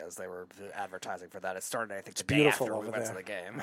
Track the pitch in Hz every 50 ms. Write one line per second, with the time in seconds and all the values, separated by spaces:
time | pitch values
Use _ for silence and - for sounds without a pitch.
0 | 78 90 - - 92 95 90 90 90 87 - 101 98 101 - 104 101 92 92 92
1 | - 110 95 87 90 82 - 98 95 95 92 95 - - - 117 113 104 101 98
2 | - - - - - - 139 151 147 147 - - 131 113 110 107 104 113 110 107
3 | 113 110 92 92 - - 104 92 87 95 117 139